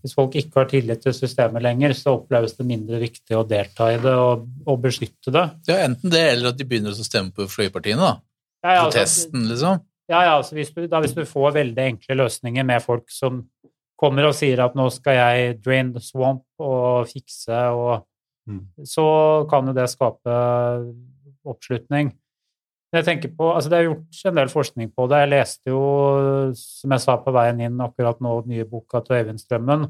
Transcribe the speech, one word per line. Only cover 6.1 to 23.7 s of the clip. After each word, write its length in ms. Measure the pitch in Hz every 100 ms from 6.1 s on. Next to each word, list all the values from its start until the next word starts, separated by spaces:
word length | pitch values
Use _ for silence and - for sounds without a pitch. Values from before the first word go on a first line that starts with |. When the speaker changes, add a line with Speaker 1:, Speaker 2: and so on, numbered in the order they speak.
Speaker 2:
det, 100 | 165
eller 280 | 160 120 123
at 80 | 127
de 80 | 131
begynner 260 | 117 104
å 160 | 104 107
stemme 240 | 110 95
på 140 | 95 98
fløypartiene, 480 | - 98 92 104 117
da. 220 | 180 107 _ _ _ _
Speaker 1:
Ja, 60 | 175 185
ja, 80 | 160
altså, 60 |
Speaker 2:
Protesten, 560 | 120 95 - - 123 113
liksom. 320 | 117 165 190 - _ -
Speaker 1:
ja, 120 | 170
ja, 160 | 175 147
altså 160 | -
hvis 160 | 151 147 170
du, 100 | 170
da, 120 | 165
hvis 140 | 147 135
du 80 | 147
får 280 | 143 143
veldig 300 | 151 127 117 131
enkle 300 | 110 - 135
løsninger 420 | 120 - 120 123 131
med 180 | 120
folk 260 | - 120 -
som 380 | - 131 127 120 _ _ _ _ _
kommer 280 | 147 135 151
og 80 | 151
sier 240 | 143 127
at 140 | 123 135
"nå 100 | 127
skal 240 | 123 143 131
jeg 460 | 123 123 123 113
drain 260 | 127 131 127
the 60 | 120
swamp 420 | - 135 131 131 - -
og 480 | 147 127 123 123 120
fikse", 400 | 135 - - - 117 123
og 300 | 120 120 117 - _ _ _ -
Speaker 3:
Mm. 120 | 98 95 113
Speaker 1:
så 640 | 139 - 156 156 156 156 151
kan 160 | 147 131
jo 60 |
det 120 | 127 123
skape 440 | - 120 - 120 120 123 120 120 123 120 120 127 135 139 _ 143
oppslutning. 640 | - - 120 - 143 147 - _ _ _ _ _ _ _
Men 60 | 165
jeg 60 | 165
tenker 260 | 160 160 160
på, 100 | 165 170
altså 140 | 143